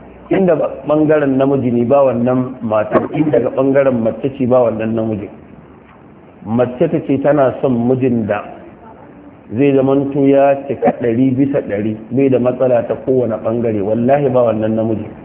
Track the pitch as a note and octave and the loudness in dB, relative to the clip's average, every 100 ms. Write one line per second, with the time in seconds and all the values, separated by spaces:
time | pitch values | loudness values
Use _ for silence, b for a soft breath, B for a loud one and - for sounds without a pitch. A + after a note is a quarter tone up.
0 | - - - E3+ F#3 D3+ C3 - - D3+ | -20 -14 -4 0 2 2 0 -6 -2 0
1 | D3+ D#3 C#3+ C3 C3+ C#3 A#2+ A#2+ A#2+ C3+ | 2 2 2 2 2 0 0 0 2 4
2 | C3+ A#2+ A#2+ B2+ B2+ - A#2 G#2+ G#2+ - | 2 2 0 0 -2 -6 -2 -2 0 -2
3 | - - D#3 A#2+ A#2+ B2 C3+ C3+ C3+ A#2+ | -2 -2 0 0 0 0 0 2 2 2
4 | A2 - C#3+ C3+ B2 B2+ A#2+ A2 A2 A2+ | -2 -4 -6 -4 2 2 2 0 -4 -4
5 | A2 G#2+ G2 - - - - - - - | -4 -4 -8 -16 -20 -20 -20 -20 -20 -20
6 | - - - - F#2+ A#2 B2 - E3 E3 | -20 -20 -20 -16 -4 0 0 0 0 0
7 | - C3+ C#3+ D3 C3 - C#3+ A#2+ A#2+ C3 | -2 0 2 2 2 0 -2 0 0 0
8 | B2+ A#2 G#2 G2+ - - - - - - | 0 0 -2 -4 -8 -16 -20 -20 -20 -20
9 | - - - - - G#2+ C#3+ C3+ C3+ C#3 | -20 -20 -20 -20 -8 0 2 4 2 2
10 | C#3+ C#3+ C#3 C#3 C#3 C#3 C#3 C#3 D3 - | 0 0 4 4 4 2 -4 -2 -2 0
11 | B2 A2+ C3 B2+ C#3 C#3+ - G2+ G#2+ G#2+ | -2 0 2 2 0 -2 -4 -4 -4 -6
12 | - A#2+ C#3 B2+ B2 A#2+ C3 A#2+ - A2 | -6 0 2 2 0 0 2 0 0 -4
13 | - C3 A#2 A2 A#2 A#2 A#2+ G#2+ G2 A2+ | -2 0 0 -2 -4 -2 -2 -2 -2 0
14 | A#2+ C#3+ C#3+ B2 A#2+ A2 A2 A2 A2 G#2+ | 2 2 2 2 2 0 -2 0 -2 -4
15 | G#2+ - | -6 -14